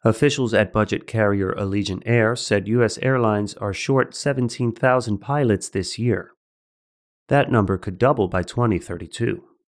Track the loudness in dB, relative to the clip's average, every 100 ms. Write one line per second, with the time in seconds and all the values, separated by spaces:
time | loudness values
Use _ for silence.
0 | 2 2 0 2 0 2 2 0 0 -2
1 | -4 0 2 2 -2 -2 -2 -2 -4 -6
2 | 0 2 2 0 0 -2 2 2 2 0
3 | 0 2 2 0 -2 -6 -6 -4 0 0
4 | 0 -2 -4 -2 -2 -2 -4 0 2 2
5 | 0 -6 -2 0 2 2 0 -6 -6 -4
6 | -2 -2 -4 _ _ _ _ _ _ _
7 | _ _ 0 2 4 2 2 -2 -4 0
8 | 0 2 0 0 -2 -2 0 0 -4 -10
9 | -10 -4 -4 -4 _ _